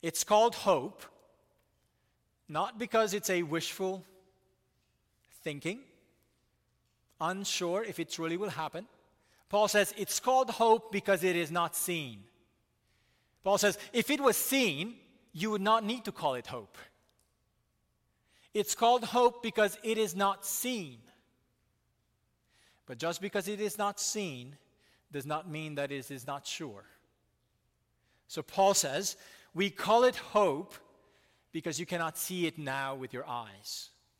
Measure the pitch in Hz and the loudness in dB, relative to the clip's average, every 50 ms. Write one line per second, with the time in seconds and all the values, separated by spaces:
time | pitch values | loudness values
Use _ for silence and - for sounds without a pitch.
0 | - 165 156 - - - 208 208 226 233 - - - 208 185 147 110 202 - - | -6 -6 -4 -4 0 4 6 6 6 6 2 0 4 4 4 4 4 -4 -10 -14
1 | - - _ _ _ _ _ _ _ _ _ _ _ _ _ _ _ _ _ _ | -20 -20 _ _ _ _ _ _ _ _ _ _ _ _ _ _ _ _ _ _
2 | _ _ _ _ _ _ _ _ _ _ 151 151 165 214 247 214 247 220 - 226 | _ _ _ _ _ _ _ _ _ _ -2 -2 -2 -2 -2 -6 -8 0 2 2
3 | 220 208 180 208 - - 190 175 175 151 151 165 156 - - - 190 190 190 190 | 4 4 0 -2 -2 0 0 0 0 0 -2 -2 -4 -4 -6 -4 -4 -4 -4 -6
4 | 180 _ _ _ _ _ _ _ _ _ _ _ _ _ _ _ _ _ _ _ | -10 _ _ _ _ _ _ _ _ _ _ _ _ _ _ _ _ _ _ _
5 | _ _ _ _ _ _ _ - - 165 147 143 135 160 196 247 277 _ _ _ | _ _ _ _ _ _ _ -12 -10 -10 -10 -6 -6 -6 -6 -6 -10 _ _ _
6 | _ _ _ _ _ _ _ _ _ _ _ _ _ _ _ _ _ _ _ _ | _ _ _ _ _ _ _ _ _ _ _ _ _ _ _ _ _ _ _ _
7 | _ _ _ _ 160 165 185 196 196 - - - 185 175 175 196 226 226 175 - | _ _ _ _ -4 -4 -4 -4 -6 -4 -4 -2 -2 -2 -2 -2 -4 -4 -6 -8
8 | 165 160 - - 165 165 165 180 208 208 147 139 160 151 - 165 208 - _ _ | -8 -8 -6 -6 -4 -4 -4 -4 -4 -6 -6 -6 -8 -8 -8 -10 -14 -14 _ _
9 | _ _ _ _ _ _ _ _ _ _ - 208 214 208 - 208 202 - - - | _ _ _ _ _ _ _ _ _ _ 2 4 4 6 6 4 4 4 0 -6
10 | 202 - - - - - 254 262 262 220 233 - 233 226 220 233 226 - 196 202 | -6 -4 -4 -2 2 4 4 4 4 2 2 4 6 6 6 6 4 -2 -4 -4
11 | 190 - 196 180 160 185 180 170 170 143 165 175 170 160 - - - - 180 165 | 2 2 2 2 4 2 2 2 -2 -2 0 -2 -2 0 -2 -4 -4 -2 -2 -4
12 | 151 131 113 101 98 _ _ _ _ _ _ _ _ _ _ _ _ _ _ _ | -4 -8 -12 -16 -20 _ _ _ _ _ _ _ _ _ _ _ _ _ _ _
13 | _ _ _ _ _ _ _ _ _ 190 196 196 202 208 175 - - - - 240 | _ _ _ _ _ _ _ _ _ 2 2 4 4 4 2 0 -8 -4 -2 -2
14 | 220 - 285 302 285 262 208 - - - 262 269 254 208 147 135 165 220 240 - | 0 2 0 4 4 4 4 4 0 2 2 4 4 2 2 -2 -6 -8 -10 -14
15 | _ _ _ _ _ _ _ 156 170 220 214 208 190 208 220 226 220 202 233 254 | _ _ _ _ _ _ _ -4 -4 -2 -2 0 2 4 4 4 4 0 -4 -4
16 | 208 208 - - - 151 131 123 117 - 147 123 104 - _ - - - _ _ | -6 -10 -10 -2 -2 -2 -2 -2 -6 -8 -10 -12 -12 -14 _ -20 -20 -20 _ _
17 | _ _ _ _ _ _ _ _ _ _ _ _ _ _ _ _ _ _ _ _ | _ _ _ _ _ _ _ _ _ _ _ _ _ _ _ _ _ _ _ _
18 | _ _ _ _ _ _ _ _ _ _ _ 214 202 - - - 240 226 247 247 | _ _ _ _ _ _ _ _ _ _ _ -4 -2 -2 -2 2 4 6 6 4
19 | 233 196 - 247 247 240 240 240 - 226 - - 214 202 196 - - 226 226 220 | 2 0 2 6 6 6 4 4 -8 -4 2 4 4 4 2 -2 -4 -2 0 0
20 | 220 202 165 190 202 196 196 190 - - - - - 247 254 240 180 147 123 113 | 0 -2 0 0 0 0 0 0 -6 -6 -6 -4 -4 -4 -4 -4 -6 -10 -12 -18
21 | 110 - _ _ _ _ _ _ _ _ _ _ _ _ _ _ _ _ _ _ | -20 -20 _ _ _ _ _ _ _ _ _ _ _ _ _ _ _ _ _ _
22 | _ _ _ _ _ _ _ _ _ _ _ _ _ _ _ _ _ _ 131 117 | _ _ _ _ _ _ _ _ _ _ _ _ _ _ _ _ _ _ -12 -6
23 | 139 165 170 - 180 202 - 208 180 185 208 196 214 208 - 208 208 202 202 - | -4 -4 -4 -4 -6 -4 -4 -4 -4 -4 -6 -4 -4 -6 -4 -2 -4 -4 -4 -4
24 | - - - 214 208 180 139 123 123 131 143 143 _ _ _ _ _ _ _ _ | -6 -4 -4 -4 -6 -6 -6 -10 -14 -16 -20 -20 _ _ _ _ _ _ _ _
25 | _ _ - 143 131 143 151 156 156 185 151 156 156 156 151 143 143 139 143 139 | _ _ -10 -10 -6 -4 -6 -6 -6 -6 -8 -8 -8 -8 -6 -4 -4 -4 -4 -8
26 | 127 - 143 131 117 139 139 139 - - - - 165 139 104 98 95 - - _ | -10 -10 -12 -12 -8 -8 -8 -8 -8 -10 -10 -8 -10 -10 -12 -14 -20 -20 -20 _
27 | _ _ _ _ _ _ _ _ _ _ _ _ _ _ _ _ _ _ _ _ | _ _ _ _ _ _ _ _ _ _ _ _ _ _ _ _ _ _ _ _
28 | _ _ _ _ _ _ - - 151 - - - 190 196 196 190 - 143 135 151 | _ _ _ _ _ _ -10 -10 -10 -8 0 4 4 4 6 4 2 0 -2 -2
29 | 202 190 - - - - - - - _ _ 160 196 202 - - - 185 214 233 | -4 -4 -6 -8 -16 -20 -20 -20 -20 _ _ -2 -2 -2 -2 -4 0 4 6 6
30 | 247 254 254 - - - - 214 208 180 139 143 185 - - - - _ _ _ | 6 6 4 2 -10 0 4 4 4 6 4 0 -6 -10 -14 -20 -20 _ _ _
31 | _ _ _ _ _ _ _ _ _ _ _ 165 151 170 151 131 175 - 180 175 | _ _ _ _ _ _ _ _ _ _ _ -8 -6 -6 -6 -6 -6 -6 -4 -4
32 | 170 160 156 - - - 185 180 175 165 151 - 151 139 135 135 135 135 135 135 | -4 -4 -4 -6 -8 -6 -4 -2 -2 -2 -2 -4 -8 -6 -4 -4 -4 -6 -6 -8
33 | 131 127 - 123 139 - 127 120 117 107 98 98 104 - - - - - _ _ | -10 -10 -10 -10 -8 -8 -8 -10 -10 -12 -18 -18 -14 -12 -12 -12 -12 -16 _ _
34 | _ _ _ _ | _ _ _ _